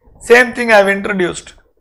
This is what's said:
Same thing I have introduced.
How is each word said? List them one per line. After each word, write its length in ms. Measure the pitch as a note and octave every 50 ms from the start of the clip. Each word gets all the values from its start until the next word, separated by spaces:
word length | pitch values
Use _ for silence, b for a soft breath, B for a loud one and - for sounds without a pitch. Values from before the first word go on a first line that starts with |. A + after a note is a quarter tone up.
| _ _ _ _
Same 320 | - - A#3 B3 B3+ A#3 A3+
thing 180 | A#3+ A#3+ A#3
I 60 | A3
have 120 | G3+ G3 G3
introduced. 680 | G3 G3 G3+ G#3+ G3+ F#3 F3+ E3+ - - - - - _ _ _ _ _